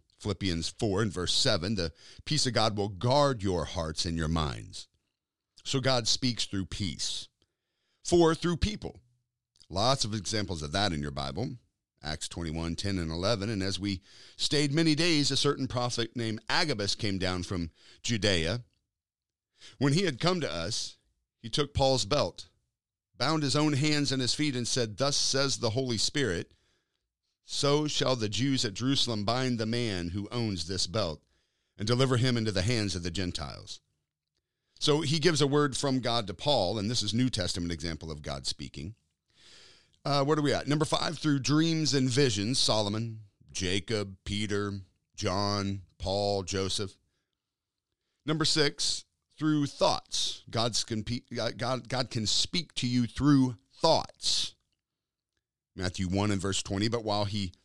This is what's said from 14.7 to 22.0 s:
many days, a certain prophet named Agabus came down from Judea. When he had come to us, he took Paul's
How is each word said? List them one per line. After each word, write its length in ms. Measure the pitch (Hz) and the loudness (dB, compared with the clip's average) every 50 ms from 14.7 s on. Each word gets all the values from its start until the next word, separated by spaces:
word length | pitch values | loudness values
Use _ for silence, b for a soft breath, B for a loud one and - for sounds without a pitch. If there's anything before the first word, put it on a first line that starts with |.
| 139 | 2
many 220 | 160 165 160 151 | 2 4 4 4
days, 340 | 143 165 180 160 147 143 117 | 2 2 2 4 2 2 2
a 80 | 135 127 | 2 2
certain 300 | - 143 143 131 135 123 | 2 2 0 0 -2 -4
prophet 480 | - 127 123 123 - - 117 - - | -2 -2 -2 -2 -2 -2 -4 -4 -4
named 260 | 123 113 113 107 113 - - | -4 -4 -4 -4 -4 -4 0
Agabus 460 | 135 160 180 151 131 101 101 98 - | 0 0 2 0 0 -2 -2 -2 -2
came 240 | - - 104 98 92 | -2 -2 -2 -2 0
down 240 | 92 90 90 90 87 | 0 -2 -2 -2 -4
from 260 | - 101 90 85 80 B B B B B B | -4 -4 -4 -4 -6 B B B B B B
Judea. 640 | B - 120 107 95 107 95 85 80 82 107 127 120 _ _ _ _ _ _ _ _ _ _ _ _ _ _ _ _ _ B B B B B B | B -4 -2 0 2 2 2 2 2 0 -2 -4 -6 _ _ _ _ _ _ _ _ _ _ _ _ _ _ _ _ _ B B B B B B
When 160 | 127 143 139 | 2 4 4
he 100 | 180 202 | 4 2
had 160 | 170 131 107 | 2 0 0
come 220 | - 170 185 180 | 0 0 0 0
to 100 | 139 98 | -2 -4
us, 460 | 78 85 82 87 - - - - - _ _ _ _ _ _ _ _ _ | -4 -4 -4 -4 -4 -4 -6 -8 -10 _ _ _ _ _ _ _ _ _
he 80 | - 113 | -10 -4
took 260 | - - 143 139 - | 0 0 0 0 2
Paul's 300 | - 139 135 135 123 | 4 4 6 4 4